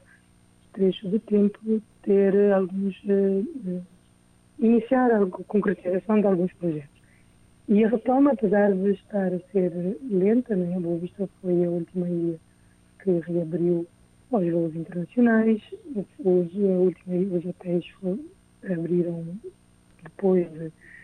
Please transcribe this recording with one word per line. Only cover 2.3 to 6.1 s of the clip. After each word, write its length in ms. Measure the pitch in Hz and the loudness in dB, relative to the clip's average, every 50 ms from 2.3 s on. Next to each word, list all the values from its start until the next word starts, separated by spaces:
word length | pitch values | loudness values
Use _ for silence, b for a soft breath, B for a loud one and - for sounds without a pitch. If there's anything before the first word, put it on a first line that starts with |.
| 185 202 202 202 | 4 4 4 4
alguns, 500 | 196 190 190 175 190 196 196 196 185 - - 202 | 4 2 0 -2 -4 -4 -4 -4 -6 -6 -2 0
eh, 340 | 196 196 196 196 196 196 202 330 330 269 196 185 | 2 2 2 2 0 0 -2 -4 -8 -10 -8 -8
eh, 120 | 180 180 180 - _ _ _ _ _ _ _ _ _ _ _ _ _ - | -8 -8 -10 -14 _ _ _ _ _ _ _ _ _ _ _ _ _ 0
iniciar 520 | 240 220 233 233 226 - 262 254 254 247 | 2 4 4 4 2 2 2 2 4 4
a 140 | 233 208 202 | 4 2 2
concretização 960 | 185 - - 180 - - 208 - 202 180 - - 180 180 185 - - | 0 -2 -6 -8 -2 -2 0 0 0 -2 -2 -2 -2 -2 -2 -2 0